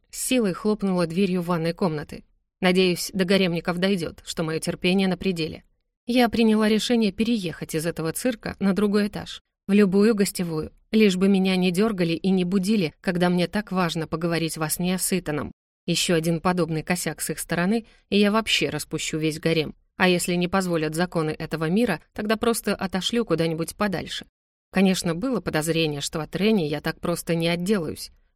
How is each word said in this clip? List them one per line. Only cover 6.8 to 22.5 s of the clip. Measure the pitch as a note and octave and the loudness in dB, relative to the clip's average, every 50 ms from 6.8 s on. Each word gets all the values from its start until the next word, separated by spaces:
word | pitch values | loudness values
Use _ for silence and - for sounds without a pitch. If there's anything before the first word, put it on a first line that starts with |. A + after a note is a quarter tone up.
| - - B3 A#3 A3 G3+ | 2 2 2 2 2 0
переехать | F#3 - A3+ A#3 A#3+ A3 F3+ D#3+ - - D#3+ - - | 0 0 0 0 0 -2 -2 -6 -8 -8 -10 -6 -4
из | D#3+ D3+ | -4 -4
этого | E3+ D#3+ - D#3+ D#3+ D#3 | -4 -4 -4 -4 -4 -4
цирка | - - B3+ A#3+ - - - - - | -2 -2 -4 -4 -4 -8 -12 -6 -2
на | G3 G3 | 0 0
другой | F#3+ F#3 G#3 G#3 G3 G#3 G3+ G#3 | 2 2 0 2 2 0 0 0
этаж, | - E3+ E3 - - - - _ _ _ _ | -4 -8 -12 -12 -14 -18 -20 _ _ _ _
в | - | 2
любую | G3 G3+ G#3 F#3+ F3+ G3+ G3+ A3+ A#3 | 4 6 6 6 6 4 6 4 4
гостевую, | G3 G3+ - - - F#3 E3+ D#3+ D#3 D#3 - - _ _ _ | 4 0 0 0 -4 -6 -4 -4 -6 -6 -8 -12 _ _ _
лишь | - A3 G#3+ G3+ F3+ | 4 4 6 6 4
бы | F#3 F#3+ G3 | 4 4 4
меня | G3+ F#3+ F#3 F#3+ F#3+ | 4 4 4 2 2
не | F#3 F3+ F#3 | 2 2 2
дёргали | F3+ F3+ G#3+ A#3 G#3+ F3+ F3+ E3 E3 | 2 2 0 0 2 0 0 0 0
и | - - F#3+ | 0 0 2
не | F#3+ F#3 F3+ | 2 2 2
будили, | F3 F#3+ G3+ F3+ F#3+ A3+ G#3+ E3+ D3 - _ | 2 0 0 2 2 2 2 0 -2 -4 _
когда | - G3 F3 F3 F3+ F3+ | -4 -4 0 2 2 2
мне | F3+ F3+ F3 E3+ | 4 2 0 0
так | - G#3 G#3 - | -2 -6 -4 -2
важно | F#3 F#3 F#3 E3 D#3 E3+ D#3 | -2 -2 -2 0 -2 -4 -6
поговорить | D3 - D#3+ E3+ E3+ E3+ D#3+ E3 D#3+ - | -6 -6 -4 -2 -2 0 0 -2 -4 -4
во | D#3 D#3+ D3+ | -4 -4 -4
сне | - - F3+ F3+ F#3 | -2 -2 -2 -2 -2
с | F3+ - - | -2 -2 -2
Итаном. | G3 F3+ E3+ - D3+ C#3+ A#2 - - _ _ _ _ _ _ | -2 -2 -2 -4 -6 -6 -6 -8 -12 _ _ _ _ _ _
Ещё | - E3+ - - - F3+ | -4 -2 -2 0 2 2
один | E3 D#3+ E3+ E3 D#3+ | 2 2 0 -2 0
подобный | - F#3+ F3+ F3+ E3 D#3+ E3 D#3+ | 0 0 0 0 0 0 -2 -4
косяк | D3 - F3+ F3 - E3 D3+ - | -2 -2 -4 -2 -2 -6 -6 -6
с | - - | -6 -8
их | D#3 - | -6 -8
стороны, | - - E3 E3 F3 F#3 A3 A#3 A3 - _ _ _ _ | -6 -4 -2 0 0 0 0 -2 -2 -8 _ _ _ _
и | - G3+ | 2 4
я | G#3 G3+ | 4 4
вообще | G3+ A3 G#3+ - - - E3+ C#3 | 2 0 0 0 0 0 0 0
распущу | D3 D3 - - - D3+ - - - D#3 | -2 -4 -6 -6 -6 -6 -6 -4 -4 -2
весь | D#3 D#3+ D3 D#3+ | -2 -2 -2 0
гарем. | - E3 E3 D#3+ D3 C#3 - _ _ _ _ | 0 0 2 2 0 -2 -8 _ _ _ _
А | - F#3+ F#3 | 2 4 4
если | F3+ F3 - - F3 | 4 2 2 0 0
не | F3 F3+ F3 | 0 0 0
позволят | G3 G3 F#3 F3+ E3+ D#3+ D#3 D#3 D#3 | 0 0 0 0 0 0 -2 -2 0
законы | D#3+ F3+ F3+ - E3+ D#3 D#3 | -2 -2 -2 0 -2 -2 -2
этого | D#3 - D#3+ D3+ - D#3 E3 D#3+ | -4 -6 -6 -8 -4 -4 -2 0
мира, | F3+ G#3+ B3 A3+ E3+ D3 - _ | 2 2 2 0 0 -4 -6 _
тогда | _ - G#3+ G#3+ A3 | _ -8 -4 -2 -2
просто | G#3+ - A#3 | 0 0 0